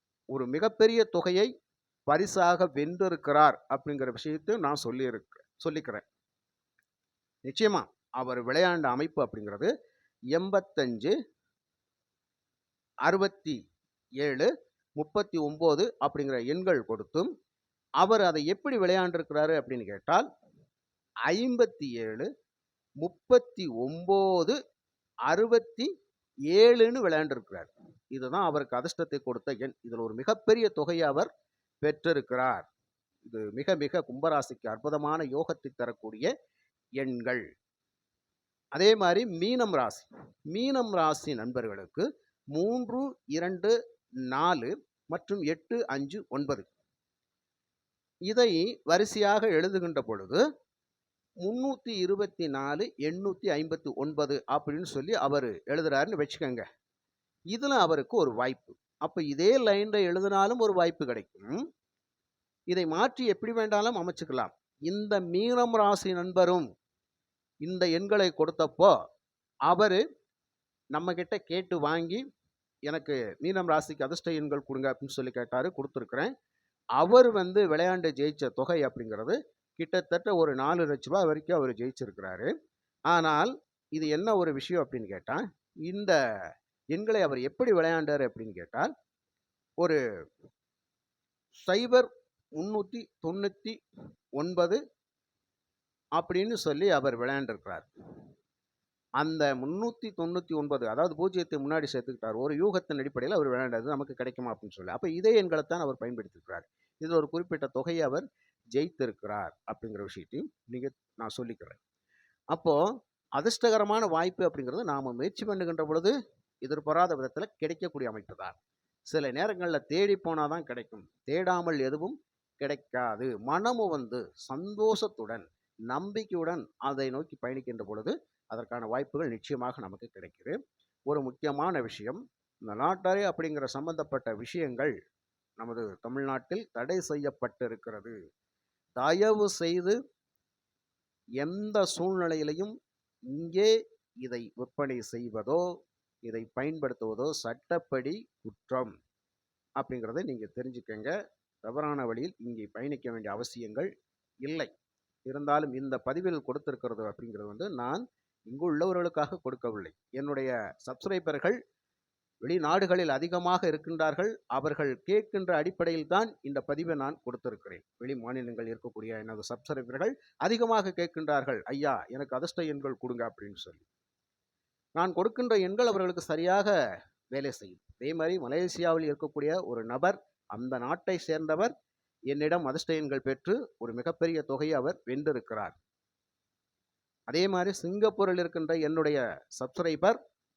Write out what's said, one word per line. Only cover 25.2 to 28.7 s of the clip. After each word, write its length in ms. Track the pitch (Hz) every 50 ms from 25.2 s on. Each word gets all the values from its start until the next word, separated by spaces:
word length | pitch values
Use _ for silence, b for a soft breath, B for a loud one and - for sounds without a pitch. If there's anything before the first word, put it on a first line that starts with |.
| 117 139 160 190 220 226 233 226 226 - - - 247 359 370 - _ _ _ _ _ _ _ - 139
ஏழுன்னு 560 | 151 175 202 220 240 240 240 226 233 240 269 220
விளையாண்டிருக்கிறார். 680 | 180 160 156 156 147 131 120 101 _ 95 87 - - _ _ - - - _ _
இதுதான் 380 | _ 131 135 127 127 147 196 190
அவருக்கு 320 | 170 147 151 135 -